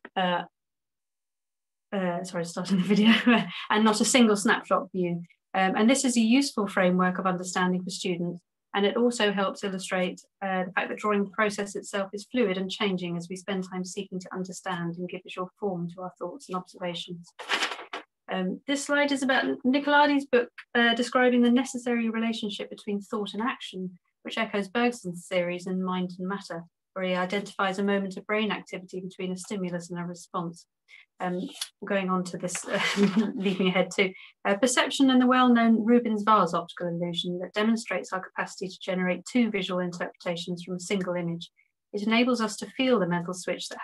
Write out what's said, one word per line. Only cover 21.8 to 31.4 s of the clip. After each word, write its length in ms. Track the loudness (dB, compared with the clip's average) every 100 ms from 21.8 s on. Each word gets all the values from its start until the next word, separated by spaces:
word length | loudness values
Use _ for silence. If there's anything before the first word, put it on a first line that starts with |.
| -2 0 0
relationship 600 | -2 -2 -2 -6 -6 -10
between 320 | -10 -4 -6
thought 320 | -4 -6 -4
and 100 | -4
action, 560 | -4 -4 -12 -10 -10 -10 _ _
which 140 | -8 -4
echoes 320 | -2 -2 -2
Bergson's 580 | 0 0 0 -10 -10 -4
series 400 | -2 0 -4 -4
in 160 | -4
Mind 280 | -2 -2 -4 -6
and 100 | -8
Matter, 360 | -8 -8 -12 -14 _ _
where 120 | -6 -2
he 100 | -2
identifies 640 | -2 -4 -6 -2 -2 0
a 40 |
moment 340 | 0 0 -2 -10
of 80 | -4
brain 260 | -2 0
activity 500 | -4 -8 -14 -10 -12
between 320 | -12 -8 -8
a 40 | -8
stimulus 520 | -8 -6 -4 -6 -8
and 100 | -8
a 40 |
response. 600 | -8 -10 -10 -8 -8 -10 _ _ _ -20 _ _
Um, 220 | -6 -4